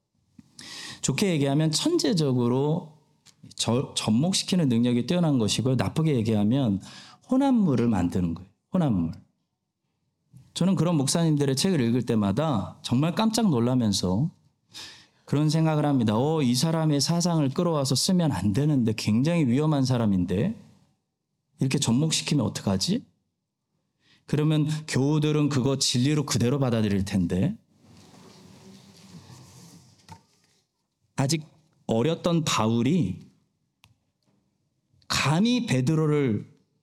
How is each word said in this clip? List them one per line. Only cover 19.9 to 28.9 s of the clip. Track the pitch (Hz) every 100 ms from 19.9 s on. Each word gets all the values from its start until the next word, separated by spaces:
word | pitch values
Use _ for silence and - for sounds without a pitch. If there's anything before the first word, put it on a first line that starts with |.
| 123 110 95 87 90 190 233 - - _ _ _ _ _ _ _ -
이렇게 | 135 151
접목시키면 | 120 120 156 - - 147 104
어떡하지?" | - 104 95 - 247 - _ _ _ _ _ _ _ _ _ _ _ -
그러면 | 147 156 156 151 - -
교우들은 | 127 143 156 151 151 147
그거 | 139 131 135
진리로 | - 123 139 151 -
그대로 | 113 117 139
받아들일 | 127 113 107 98
텐데. | 95 98 85 92 139 226 _ _ - - - - - - 180 - 196 196 -